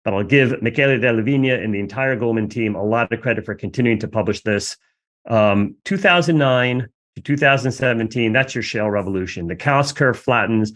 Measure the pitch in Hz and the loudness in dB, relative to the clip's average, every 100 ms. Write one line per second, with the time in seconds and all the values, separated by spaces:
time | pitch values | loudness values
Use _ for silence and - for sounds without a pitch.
0 | - 98 101 139 127 127 117 117 139 131 | -4 -4 2 4 4 0 -2 2 2 2
1 | 120 117 110 139 131 123 104 101 101 110 | 2 0 0 2 2 0 -2 -4 -4 -4
2 | 135 127 117 110 104 117 110 95 104 113 | -4 -2 -2 -2 -2 -2 -4 -2 -2 0
3 | 117 120 127 110 110 101 101 - 120 110 | 0 -2 -2 -4 -4 -8 -6 -2 0 0
4 | 107 107 98 104 - 101 - - _ _ | -2 -2 -2 -2 -2 -2 -4 -10 _ _
5 | _ _ - 113 104 101 101 - - 196 | _ _ -2 2 4 4 0 -4 -6 0
6 | 196 175 165 160 135 127 123 123 117 _ | 2 4 4 2 4 2 2 -2 -6 _
7 | _ - - 143 147 135 127 113 131 117 | _ -12 -4 0 2 2 0 -2 -2 0
8 | 113 123 113 120 135 123 107 113 107 104 | -2 -2 0 0 0 -4 -6 -4 -2 -2
9 | 95 95 92 - 85 90 147 139 143 - | -2 -4 -6 -8 -8 -4 0 2 0 0
10 | 135 117 - 120 101 113 107 | 0 0 0 0 2 0 0